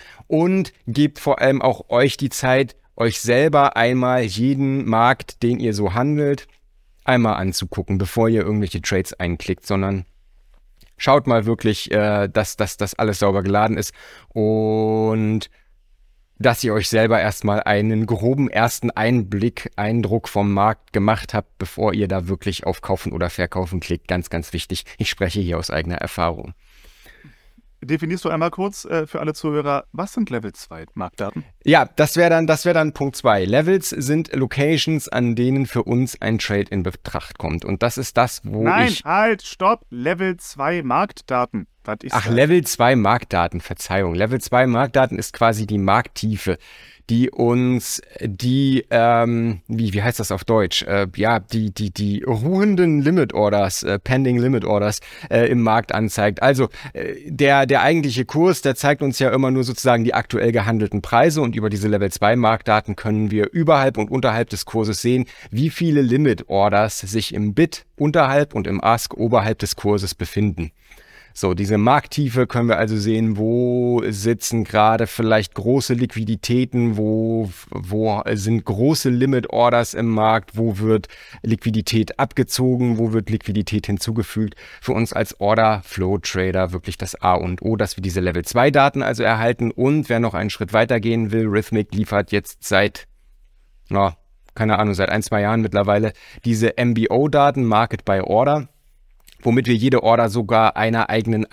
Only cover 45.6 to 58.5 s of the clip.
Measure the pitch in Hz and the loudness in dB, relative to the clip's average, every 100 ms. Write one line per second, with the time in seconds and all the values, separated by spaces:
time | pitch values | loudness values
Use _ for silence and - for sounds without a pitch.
45.6 | 107 104 95 110 - - 110 104 98 85 | -2 0 2 2 0 -4 -4 -2 -4 -4
46.6 | - - - - - 117 127 - 120 123 | -8 -20 -20 -14 -2 0 0 0 2 2
47.6 | 127 123 - - - - 117 95 123 135 | 2 0 -4 -8 -10 -8 -8 -4 0 2
48.6 | 139 131 - 117 117 117 117 117 117 101 | 2 0 2 2 4 4 2 0 -2 -4
49.6 | - 113 110 98 113 - 107 95 - 110 | -6 -2 -2 0 -2 -2 -4 -4 0 2
50.6 | 92 - - 101 95 - 107 117 - 113 | 2 -2 -2 -2 -2 -2 0 0 -2 -4
51.6 | 107 98 104 95 104 101 - 110 139 190 | -4 -4 -6 -4 -2 -2 -2 -2 0 2
52.6 | 208 185 175 151 143 180 120 92 104 101 | 2 4 2 2 2 2 2 2 2 2
53.6 | 95 - - 98 - 131 131 123 123 123 | 0 -2 -2 -2 0 0 2 2 2 0
54.6 | 95 104 104 - - - - 117 117 120 | 0 0 0 -4 -10 -18 0 2 4 4
55.6 | 113 110 - 107 107 - 104 - 131 135 | 4 2 0 -2 -2 0 0 2 2 2
56.6 | 120 - 135 - - - 147 135 139 139 | 0 -4 -14 -10 -10 -10 -10 0 4 4
57.6 | 131 135 127 165 143 120 123 151 180 | 4 4 4 2 0 -2 -2 2 2